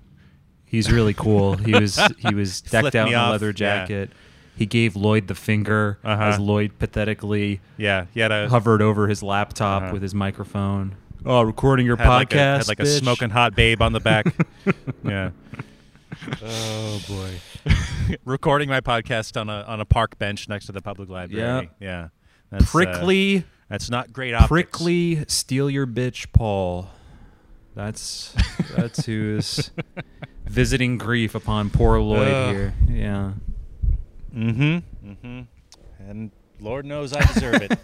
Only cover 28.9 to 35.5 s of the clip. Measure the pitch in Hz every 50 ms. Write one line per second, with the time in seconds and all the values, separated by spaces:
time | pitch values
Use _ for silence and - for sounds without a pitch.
28.9 | - - - - 110 110 107 107 107 107 107 - - - - - - - - _
29.9 | - 180 - _ - - - - - - - - 104 123 127 127 131 123 127 123
30.9 | 123 107 101 107 120 120 113 104 - 110 - - 107 107 104 101 - - 117 113
31.9 | 113 110 110 107 107 107 107 - 139 131 131 127 101 98 98 98 - - - -
32.9 | 120 113 110 104 101 101 98 98 98 104 - - - - - - - - - -
33.9 | - - - - - - - - - 120 110 117 113 120 143 151 165 175 165 -
34.9 | - - 107 101 101 95 - 123 123 127 120 117